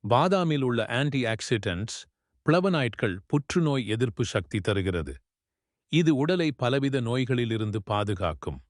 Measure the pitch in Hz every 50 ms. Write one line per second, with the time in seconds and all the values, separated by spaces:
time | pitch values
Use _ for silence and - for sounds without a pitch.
0 | - 104 117 123 151 185 190 190 175 165 151 143 131 127 120 117 110 - 117 123
1 | 139 147 135 135 123 113 113 107 - - 135 110 98 104 87 87 107 113 - -
2 | - _ _ _ _ _ _ _ _ - 151 180 180 196 180 156 131 117 101 -
3 | - 110 90 98 - _ - 147 139 _ - 180 165 151 139 135 120 101 107 113
4 | 127 120 - - 120 - - 107 90 - - 104 92 - 104 101 92 95 87 85
5 | 76 65 67 - _ _ _ _ _ _ _ _ _ _ _ _ _ _ - 160
6 | 180 156 156 131 143 156 185 180 170 156 139 _ 131 120 127 139 135 139 135 135
7 | 120 117 120 131 131 117 131 123 120 113 113 110 110 107 101 107 98 - 107 104
8 | 104 101 104 90 98 85 78 - - - 73 64 - _